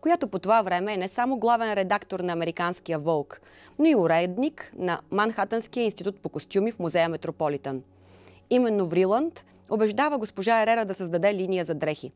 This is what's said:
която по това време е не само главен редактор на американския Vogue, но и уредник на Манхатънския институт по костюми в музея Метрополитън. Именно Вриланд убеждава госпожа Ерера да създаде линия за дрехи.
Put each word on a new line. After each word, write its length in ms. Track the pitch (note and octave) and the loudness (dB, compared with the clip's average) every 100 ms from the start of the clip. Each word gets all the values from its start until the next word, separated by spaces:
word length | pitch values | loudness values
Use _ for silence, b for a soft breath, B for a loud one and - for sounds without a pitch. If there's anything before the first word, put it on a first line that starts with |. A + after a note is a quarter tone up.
която 260 | D#4 E4+ A3+ | 2 0 0
по 120 | F#3 | -4
това 220 | F#3 A3+ | 2 2
време 320 | F#3+ F3+ G3 | 4 0 -2
е 40 | G#3 | -4
не 100 | F#3 | -4
само 320 | - B3 C4 | -2 -2 0
главен 340 | A3+ A#3 A3+ | 2 2 2
редактор 460 | G3+ F#3+ G3+ - F#3 | -2 0 -2 -2 -6
на 140 | F3+ | -2
американския 640 | E3+ E3 E3 F3 F3+ - D#3+ | -2 -2 -2 -4 -4 -4 -4
Vogue, 380 | D3+ D#3+ C#3+ - B B B B | 0 0 -2 -12 B B B B
но 60 | D#4 | 4
и 100 | C4+ | 4
уредник 760 | E3 E3 F3+ F3+ C#4+ - - - | 4 4 2 -2 -4 -4 -18 -6
на 240 | F3+ E3+ - | -4 -4 -4
Манхатънския 720 | F#3+ G#3+ G#3+ G3+ A3+ A3 - | 0 0 0 -2 -4 -4 -2
институт 360 | A3+ G3 F3+ G3 | -2 -2 -8 -8
по 100 | - | -10
костюми 420 | D#3 - G3 G#3+ | -10 -4 -2 0
в 80 | A3+ | -2
музея 300 | E3+ E3+ E3 | -2 2 2
Метрополитън. 720 | D#3+ D#3+ D#3 D#3 C#3+ C#3 C3 - b b b b b b | 0 -8 -4 -2 -2 -6 -8 -10 b b b b b b
Именно 360 | B3 A#3+ G#3+ F3+ | 2 4 2 0
Вриланд 600 | E3+ F#3 A3 E4 - - b _ | 2 2 2 0 -6 -20 b _
убеждава 480 | A3 G#3+ G#3+ D4 C#4+ | 0 0 2 0 0
госпожа 440 | G#3+ - G3 A3+ | -6 -4 0 2
Ерера 240 | A3 A#3 G#3+ | 4 2 0
да 80 | |
създаде 400 | F#3+ F3+ E3+ F#3+ | -4 -2 2 2
линия 320 | G3+ F#3 F#3 E3 | 2 -2 -2 -2
за 80 | |
дрехи. 380 | D#3 D#3 D3+ C3 | -2 -2 -4 -8